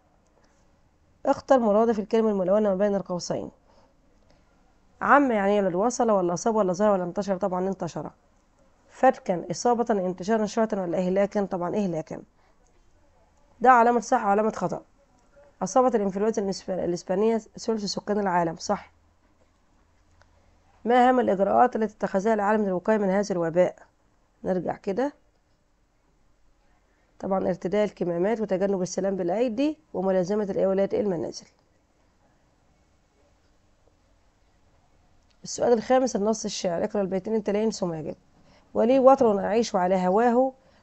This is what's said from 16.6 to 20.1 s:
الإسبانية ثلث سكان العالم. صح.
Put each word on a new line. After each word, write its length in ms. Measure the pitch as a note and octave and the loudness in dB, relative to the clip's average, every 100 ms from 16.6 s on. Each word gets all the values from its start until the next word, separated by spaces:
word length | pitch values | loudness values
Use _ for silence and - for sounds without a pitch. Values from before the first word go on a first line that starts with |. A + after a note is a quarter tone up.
| - | -6
الإسبانية 680 | F3+ E3+ F3 - F#3 A3 A3+ | -4 -4 -4 -4 0 0 0
ثلث 460 | A3 - - A3 | -6 -10 -6 -4
سكان 340 | G3+ - - G#3 | -4 -6 -4 -2
العالم. 380 | G3 F3 E3+ E3 | 0 0 -2 -4
صح. 360 | - G3 - _ _ _ _ _ _ _ _ _ _ _ _ | -6 -6 -6 _ _ _ _ _ _ _ _ _ _ _ _